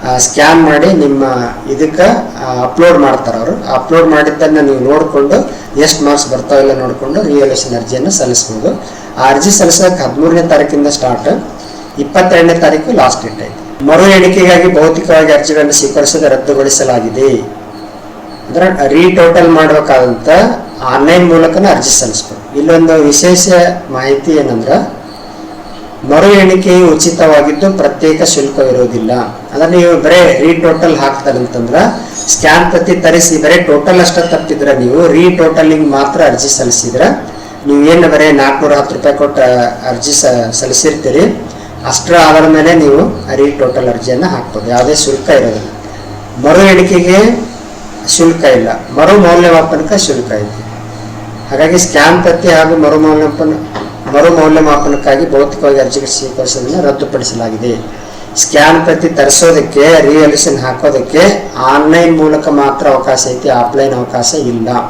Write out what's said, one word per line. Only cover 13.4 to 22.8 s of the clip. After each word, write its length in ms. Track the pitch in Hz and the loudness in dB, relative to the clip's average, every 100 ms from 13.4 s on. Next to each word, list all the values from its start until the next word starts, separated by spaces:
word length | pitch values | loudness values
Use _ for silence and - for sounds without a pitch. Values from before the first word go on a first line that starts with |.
ಐತೆ. 420 | 110 - - - | -12 -14 -16 -4
ಮರು 180 | 139 160 | 2 4
ಎಣಿಕೆಗಾಗಿ 720 | 196 190 180 190 180 175 175 | 6 4 4 4 4 4 4
ಭೌತಿಕವಾಗಿ 580 | 151 160 160 - 160 151 | 4 2 0 2 2 4
ಅರ್ಜಿಗಳನ್ನು 400 | 147 147 151 147 | 2 2 0 0
ಸ್ವೀಕರಿಸದೆ 560 | 143 139 147 143 160 151 | 0 0 0 0 0 0
ರದ್ದುಗೊಳಿಸಲಾಗಿದೆ 1000 | 131 - 139 139 - 135 120 113 120 135 117 98 - - - - - - - - - - | 0 0 0 0 0 -2 -2 -2 0 0 0 -4 -14 -16 -18 -18 -18 -20 -20 -20 -18 -6
ಅಂದ್ರೆ 400 | 165 185 185 139 | -2 0 0 0
ರೀಟೋಟಲ್ 600 | 147 180 185 165 170 170 | 2 2 4 4 4 4
ಮಾಡ್ಬೇಕಾದಂತ 800 | 160 156 151 151 131 123 113 139 165 233 240 - - | 4 4 2 2 2 2 -2 2 2 2 -2 -10 -10
ಆನ್‌ಲೈನ್ 460 | 123 131 143 180 175 | -4 0 2 4 4
ಮೂಲಕನೇ 400 | 165 165 160 196 | 4 2 2 0
ಅರ್ಜಿ 320 | - - - | 0 0 -2
ಸಲ್ಲಿಸ್ಬೇಕು. 580 | 123 107 - 104 - 143 | -4 -6 -12 -16 -10 -4
ಇಲ್ಲೊಂದು 340 | 156 165 | 2 4